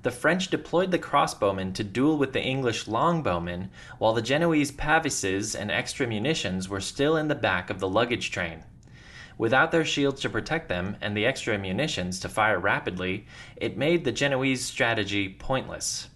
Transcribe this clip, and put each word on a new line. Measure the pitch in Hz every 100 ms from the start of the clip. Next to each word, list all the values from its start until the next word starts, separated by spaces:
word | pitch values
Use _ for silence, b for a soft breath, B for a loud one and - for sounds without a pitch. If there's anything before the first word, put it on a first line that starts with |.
the | 127
French | 117 151 180 185
deployed | 156 - 165 185
the | 175
crossbowmen | - 143 160 - 104 95 95
to | 92
duel | 104 98 143 156
with | 131
the | 117
English | - 131 127 107 -
longbowmen, | 113 156 170 131 87 87 87 95 B B B
while | 110
the | 113
Genoese | 113 143 170 156 143
pavises | - 151 160 156 - 98 98 107 -
and | 104
extra | 90 127 - 127
munitions | 107 127 160 98 92 92
were | 98
still | 95 - 143 160
in | 151
the | 131
back | 107 92 90
of | 101
the | 95
luggage | 98 120 117 -
train. | - 87 82 - - B B B B B -
Without | 113 131 160
their | 165
shields | 156 - 139 135
to | 123
protect | 110 - 160 151
them | 90 92 104
and | 104 104
the | 110
extra | 135 - 104
munitions | 95 98 156 - 90 92
to | 104
fire | - 107 95
rapidly, | 98 135 117 92 92 101 B B B -
it | 117 117
made | 143 170 135
the |
Genoese | 113 143 131 135 127
strategy | - - 123 110 98 101 95 92
pointless. | - 131 104 82 - - -